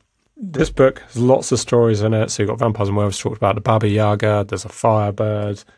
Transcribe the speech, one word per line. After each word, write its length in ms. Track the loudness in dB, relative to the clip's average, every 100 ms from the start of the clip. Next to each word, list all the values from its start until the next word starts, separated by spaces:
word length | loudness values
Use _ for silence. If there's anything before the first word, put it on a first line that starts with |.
| _ _ _ -14
this 340 | -6 -2 -2
book 300 | 4 2 2
has 180 | -8 -2
lots 340 | 2 2 2
of 80 | -4
stories 420 | 0 2 2 2
in 120 | 0
it. 180 | 0 -2
So 120 | -2
you've 60 | -4
got 100 | -2
vampires 300 | -2 0 -2
and 80 | 0
werewolves 220 | -2 -2
talked 180 | -6 -2
about, 180 | 0 0
the 60 |
Baba 260 | 0 2 2
Yaga, 580 | 2 2 0 0 0 -2
there's 180 | -6 -10
a 40 |
firebird, 960 | -2 0 2 0 -2 -4 -2 -4 -8 -12